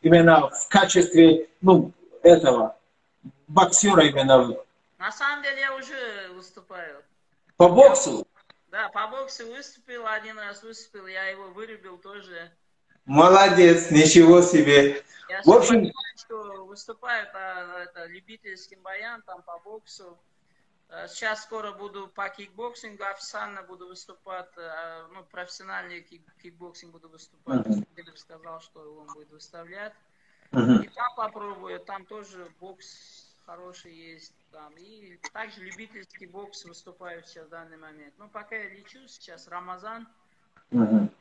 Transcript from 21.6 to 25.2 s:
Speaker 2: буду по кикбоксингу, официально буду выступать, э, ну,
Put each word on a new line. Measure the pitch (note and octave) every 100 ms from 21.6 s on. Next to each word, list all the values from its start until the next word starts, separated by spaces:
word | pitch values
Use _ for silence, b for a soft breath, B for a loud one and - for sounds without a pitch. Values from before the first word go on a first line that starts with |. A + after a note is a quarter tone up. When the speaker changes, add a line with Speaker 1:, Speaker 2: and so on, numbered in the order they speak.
| G#3
Speaker 2:
буду | G3+ G3+ G3 F#3+
по | - G3
кикбоксингу, | G3 G3+ F#3 A#3+ A#3+ A3+ G3+
официально | G3 G3 - G#3+ G#3 G3
буду | F3+ F3+ F3+
выступать, | F#3 - _ G3 F#3 F3+ F3
э, | E3 D#3+ E3 E3 E3
ну, | F#3+